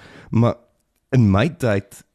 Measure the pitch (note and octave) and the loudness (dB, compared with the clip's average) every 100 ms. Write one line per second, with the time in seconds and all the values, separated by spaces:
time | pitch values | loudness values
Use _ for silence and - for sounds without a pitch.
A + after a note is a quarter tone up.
0 | - - - A2 A#2 - _ _ _ _ | -20 -20 -6 -2 -2 -2 _ _ _ _
1 | _ B2+ A2 G2 C#3+ - B2 G2+ - - | _ 0 2 2 -2 -4 -4 -4 -6 -18
2 | _ | _